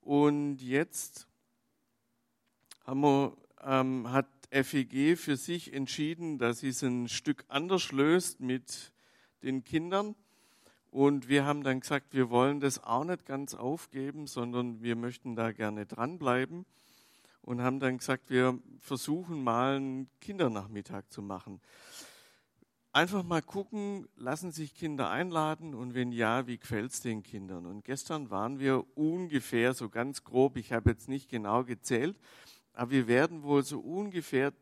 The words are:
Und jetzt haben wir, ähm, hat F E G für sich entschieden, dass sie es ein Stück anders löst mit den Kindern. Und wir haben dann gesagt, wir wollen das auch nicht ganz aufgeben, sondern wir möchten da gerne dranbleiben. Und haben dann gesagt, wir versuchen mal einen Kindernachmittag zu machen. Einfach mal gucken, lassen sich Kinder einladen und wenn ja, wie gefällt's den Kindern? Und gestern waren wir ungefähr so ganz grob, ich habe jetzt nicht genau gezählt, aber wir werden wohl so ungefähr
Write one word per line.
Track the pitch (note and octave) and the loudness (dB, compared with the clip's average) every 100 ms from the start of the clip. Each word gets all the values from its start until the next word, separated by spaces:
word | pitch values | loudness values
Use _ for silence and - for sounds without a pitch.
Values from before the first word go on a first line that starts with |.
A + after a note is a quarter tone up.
Und | - C#3+ D3 D3 D3 C#3 | 4 6 6 4 -2 -4
jetzt | B2+ C3+ F3 - - - - _ _ _ _ _ _ _ _ _ _ _ _ _ _ - | -2 0 0 -4 -10 -14 -20 _ _ _ _ _ _ _ _ _ _ _ _ _ _ -20
haben | - C3+ | -6 4
wir, | D3 C#3 C#3 - _ _ | 6 6 4 -2 _ _
ähm, | C#3 C3+ C3 C3 A#2 | 0 2 2 0 2
hat | C3+ C3 _ - | 0 0 _ 0
F | C3+ C3 | 0 2
E | D3 | 0
G | A#2+ C3 D3 E3+ | -2 2 2 2
für | - C3+ | 0 -4
sich | - E3+ - | -2 -6 -6
entschieden, | C#3 C3 - D3+ E3 E3+ C#3+ | -8 -6 -2 -4 -2 -6 0
dass | A#2+ A#2 | 0 0
sie | C#3 | -4
es | B2+ | -2
ein | C3+ B2 A#2+ | -2 -2 -2
Stück | - - C#3+ - | -4 -2 -4 -2
anders | C#3 E3+ F#3 - | -4 2 0 0
löst | C3+ D3 F3 F3+ - | 2 6 6 2 -6
mit | C3 B2+ - - - _ _ _ _ _ | -2 -2 -4 -16 -16 _ _ _ _ _
den | C3 C3 | -4 -4
Kindern. | A#2+ D#3+ E3+ G3 G#3 G#3+ _ _ _ _ _ _ _ | -2 -2 0 0 0 -6 _ _ _ _ _ _ _
Und | C3+ C#3 C#3+ A#2+ | 4 4 4 2
wir | C#3+ | 2
haben | C#3 D3 | 4 0
dann | C#3+ C3 | 0 0
gesagt, | - C#3+ _ | 0 -4 _
wir | C3+ B2 | 0 4
wollen | A#2+ C3 C#3+ | 6 4 4
das | C#3 B2+ | 0 -2
auch | - A#2 | -2 0
nicht | D#3 F3+ - | 0 -6 -6
ganz | C3+ C#3 | -8 -8
aufgeben, | - B2 D#3+ - C3+ C3+ C#3+ D3 | -8 -6 -6 -8 -8 -8 -8 -10
sondern | - A#2+ A#2+ B2 A2+ | -6 -2 -2 -2 -4
wir | A#2 | -4
möchten | A#2 A#2+ B2 C3 | -2 -4 -8 -8
da | A2+ A2+ | -2 -2
gerne | G#2 G#2+ G#2+ G#2 | 0 -4 -4 -8
dranbleiben. | - B2 F3 C#3 B2 C3 E3+ F#3 _ _ _ _ _ _ _ | -4 -4 -2 2 2 0 -6 -14 _ _ _ _ _ _ _
Und | - A#2+ | -8 -2
haben | B2 C3+ | 0 0
dann | C3+ B2+ | -2 -2
gesagt, | - C3 _ | -2 -4 _
wir | B2+ B2+ B2 - - | 4 4 2 -6 -20
versuchen | - C3+ - D#3 F3 D#3+ | -8 -8 -2 -4 -4 -4
mal | B2+ A#2 C3 | 0 2 2
einen | C#3 C3+ C3 C3 _ | 0 -2 -6 -8 _
Kindernachmittag | - G3 D3 G#2+ G2 G#2+ G2 G2 - | -12 0 0 0 -6 -10 -10 -12 -12
zu | - | -12
machen. | G2+ F#2+ G#2 F#2+ _ - - - - - _ _ _ _ _ _ _ | -10 -10 -10 -18 _ -20 -20 -18 -20 -20 _ _ _ _ _ _ _
Einfach | C3+ F3 G3 | 2 4 0
mal | F3 E3 | 0 0
gucken, | - G3 G3+ G#3+ G3+ G3+ - | 0 -8 -6 -6 -4 -6 -10
lassen | - B2 D#3 F3+ | -10 -6 -4 -6
sich | D#3 D3+ | -8 -10
Kinder | - E3 D3 G2+ | -6 -6 -2 -2
einladen | A2+ F3+ E3 D#3 D#3 D#3+ | 0 0 0 0 -2 -8
und | B2+ B2 | -10 -6
wenn | B2 B2 | -2 -2
ja, | A#2+ A2 A#2+ B2 | 2 2 2 -2
wie | A#2+ | -8
gefällt's | - A2+ A#2+ - | -4 -4 -4 -6
den | B2 G#2+ | -4 -6
Kindern? | F#2+ G#2 F#2+ F#2 F2 | -6 -12 -10 -10 -10
Und | G2+ | -12
gestern | G2+ C#3 - D#3 C3 | -8 -8 -6 -6 -4
waren | G2 A2 C3+ | -2 -2 0
wir | C3+ C3 - - | 2 2 0 -2
ungefähr | D#3 E3+ F3+ D3 - A#2+ A#2+ | 0 0 -2 -2 0 2 4
so | B2+ A2+ | 2 -6
ganz | A#2 B2+ C#3+ | -4 -4 -6
grob, | - B2+ C3+ C3 | -2 4 4 2
ich | G#2+ | -2
habe | A#2+ A2 | 2 2
jetzt | A2 - | 2 -4
nicht | C3+ C3+ | -8 -4
genau | A#2+ G#2 A2+ | -4 2 2
gezählt, | B2 A#2 - A#2+ D3 G3+ - - - - _ - | 2 -6 0 0 0 -4 -18 -20 -20 -20 _ -6
aber | A#2+ | 2
wir | C3+ A#2 | 2 6
werden | B2 E3 E3 | 4 4 0
wohl | C#3+ C#3+ | 2 2
so | C#3 C#3+ | 2 -6
ungefähr | - F3 G#3 F3+ D3 C3 C#3 - | -6 -6 -4 -6 -2 0 0 -4